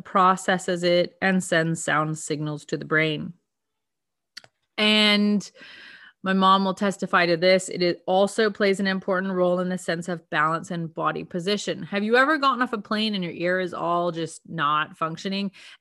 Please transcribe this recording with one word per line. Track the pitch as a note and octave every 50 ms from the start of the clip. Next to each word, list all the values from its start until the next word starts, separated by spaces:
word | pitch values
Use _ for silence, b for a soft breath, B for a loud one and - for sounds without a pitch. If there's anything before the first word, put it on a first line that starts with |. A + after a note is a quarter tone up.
| -
processes | - - G3+ F3+ F#3 F#3+ F3+ - - F#3 F3+ - - F3+ F3 F3+
it, | F3 F3 F3 F3 - - _
and | F#3 F#3+ F#3+ F#3 E3+
sends | - F3 E3 D#3+ E3 E3 - -
sound | - D3 D3+ D#3 D#3 D#3
signals | D3+ - - D#3 D3 D3+ D3+ D3+ D3 -
to | - D#3+
the | D3 D3
brain. | C#3+ D#3 D#3 D#3+ D#3 D3+ D3+ - E3+ - _ _ _ _ _ _ _ _ _ _ _ _ _ _ _ _ _ _ _ _ - - _ _ _ _ _ _
And | A3 G#3+ G#3+ G#3+ G#3+ G#3+ G#3 G#3 G#3 G#3 G#3 G#3 G3 - - B B B B B B B B B B B B B _ -
my | F#3
mom | F#3+ F#3+ F#3+ F#3+ F#3+ G3 G3
will | F#3+ F#3
testify | - G#3 G3+ F#3 - G3 F3 - F3+ F3
to | E3+ E3+
this. | D#3+ F3+ F#3 F#3 F#3 F#3
It | - - F3
is, | F3+ F3 E3+ - _
also | - F#3 F#3+ G3+ G3 - - A3 G#3+
plays | G3+ - G#3+ G3 G3 F#3+
an | G3+
important | F#3+ F#3+ F#3+ - - F#3 F3+ F#3+ F#3+ F#3+
role | F3+ F3+ F3+ F3+ F3+
in | F3+
the | F3+ F#3
sense | F3 - - E3 E3+ E3+
of | F#3+ F3 D#3+ - _
balance | E3+ D#3 D3+ D#3+ D#3+ D#3+ F#3 -
and | F3+ E3+ E3 D#3 -
body | E3+ D#3 D#3 D#3 D#3 D#3+
position. | - - F3+ E3 G3 G#3 G3+ - F#3+ D#3 - F3+
Have | - G3 G3+ G#3
you | G#3+ A#3
ever | B3+ C4+ C#4+ D#4+
gotten | C#4+ C#4 C#4 B3 A#3
off | B3+ B3
a | A#3
plane | G#3 - - A3 G#3 A3 A3 G#3
and | F#3+ F3+
your | D#3+ -
ear | - E3+ F3+ F3+ F#3
is | F#3 E3+ -
all | - E3 E3+ F3 F3 F3 F3 E3
just | E3 D#3+ D#3 - - -
not | - E3 D#3+ D3 D3 D3+ D3+ D#3 - F#3
functioning | - E3 D#3+ E3 - - G3 F#3+ G3 G3+ F#3+ B B B B B B